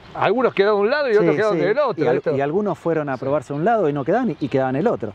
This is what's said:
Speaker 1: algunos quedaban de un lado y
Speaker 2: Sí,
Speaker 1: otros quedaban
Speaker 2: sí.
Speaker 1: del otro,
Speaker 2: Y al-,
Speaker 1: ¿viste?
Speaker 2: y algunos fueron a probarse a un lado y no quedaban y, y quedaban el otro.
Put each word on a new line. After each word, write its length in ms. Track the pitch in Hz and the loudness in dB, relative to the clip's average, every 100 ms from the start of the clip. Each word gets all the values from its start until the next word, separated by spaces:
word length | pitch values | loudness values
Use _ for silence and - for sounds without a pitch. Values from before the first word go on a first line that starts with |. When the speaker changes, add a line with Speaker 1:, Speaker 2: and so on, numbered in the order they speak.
| - - | -10 -2
Speaker 1:
algunos 360 | 135 226 233 - | 0 2 0 2
quedaban 220 | 202 202 | 2 2
de 40 | |
un 80 | 208 | 2
lado 180 | 285 277 | 0 2
y 20 | |
Speaker 2:
Sí, 60 | 208 | 2
Speaker 1:
otros 160 | 170 147 | 4 2
quedaban 240 | 214 180 | 0 0
Speaker 2:
sí. 40 | |
Speaker 1:
del 140 | 175 240 | 2 2
otro, 260 | 277 175 | 0 0
Speaker 2:
Y 40 | 131 | 0
al-, 80 | 139 | 0
Speaker 1:
¿viste? 200 | 165 135 | 0 -2
Speaker 2:
y 60 | |
algunos 380 | 143 175 208 160 | 0 0 -2 -2
fueron 300 | 170 156 147 | -2 -2 -2
a 80 | 127 | -4
probarse 360 | 135 147 - | -2 -2 -2
a 20 | 143 | -2
un 80 | |
lado 240 | 185 226 160 | 0 2 0
y 60 | |
no 100 | 143 | 0
quedaban 280 | 135 214 254 | 0 0 0
y, 60 | 147 | -4
y 80 | 143 | -2
quedaban 280 | 135 131 131 | 0 0 0
el 120 | 220 | 0
otro. 260 | 151 107 | -2 -6